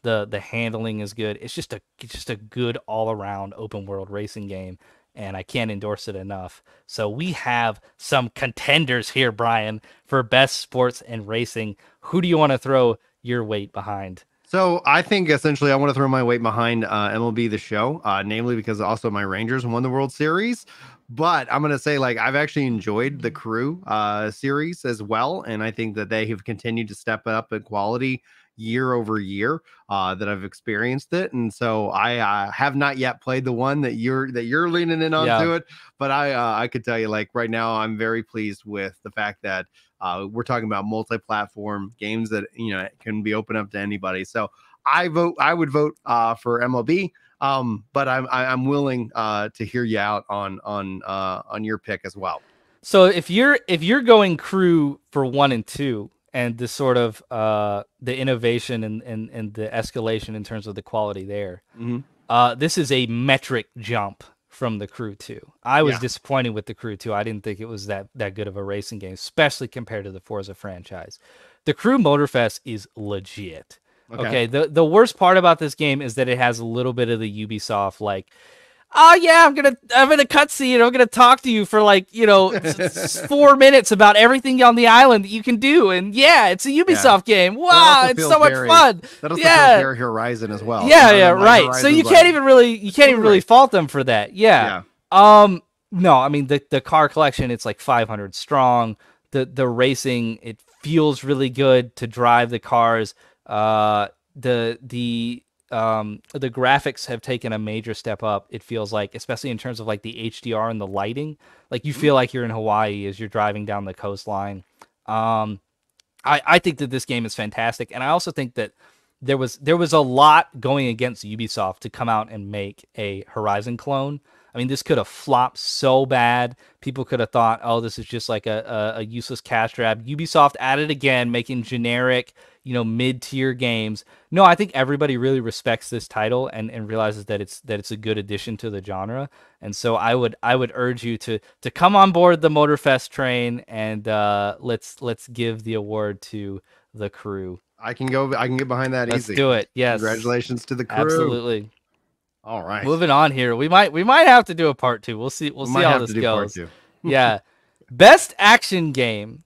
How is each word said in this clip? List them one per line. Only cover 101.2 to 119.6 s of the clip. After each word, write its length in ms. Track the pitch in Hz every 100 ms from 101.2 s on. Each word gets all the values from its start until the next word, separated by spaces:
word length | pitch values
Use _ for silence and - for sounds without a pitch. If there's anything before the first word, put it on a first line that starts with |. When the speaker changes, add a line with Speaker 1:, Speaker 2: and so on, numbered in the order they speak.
Speaker 1:
really 260 | 135 135 135
good 460 | 123 139 127 123 -
to 100 | 123
drive 460 | 120 120 120 120
the 80 | 120
cars. 560 | - 120 117 113 107 - _ _ -
Uh, 640 | 107 107 107 107 104 101 _ _ 139
the, 420 | 127 120 117 117
the, 640 | 127 120 120 117 117 120 _ _ _
um, 500 | 117 110 110 107 104 _
the 160 | 143 131
graphics 580 | 123 127 139 143 127 -
have 140 | 120
taken 320 | - 123 120
a 60 | 110
major 340 | 107 107 113
step 280 | 107 117 101
up, 240 | 110 101 _
it 120 | 110
feels 300 | _ 113 104
like, 220 | 107 101 113
especially 340 | - 120 135
in 80 | 113
terms 220 | 127 113
of, 80 | 110
like, 140 | 107
the 180 | 110 113
H 220 | 113 -
D 120 | 120
R 160 | 110 113
and 100 | 110
the 80 | 98
lighting. 500 | 98 104 123 151 147 _ _ _
Like, 140 | 123 151
you 80 |
Speaker 2:
Mm. 40 | 131
Speaker 1:
feel 180 | 147 135
like 180 | 123
you're 100 | 131
in 80 | 117
Hawaii 560 | 110 110 107 107 104 98
as 120 | 98
you're 100 | 110
driving 360 | 110 104 104 104
down 200 | 101 98
the 80 |
coastline. 720 | 92 104 98 - 98 101 98 _ _ _ _ -
Um, 540 | 110 113 110 107 98 _ _ _ _ _ _
I, 180 | 131 143 -
I 140 | 175
think 180 | 180 135
that 120 | 139
this 160 | 131 -
game 200 | 123 113
is 100 | -
fantastic, 560 | 107 107 117 - 120
and 120 | 120
I 40 | 131
also 240 | 175 175
think 220 | 151 127 123
that 180 | 107 _ _ _ _ _
there 160 | 127 135
was, 200 | 127
there 200 | -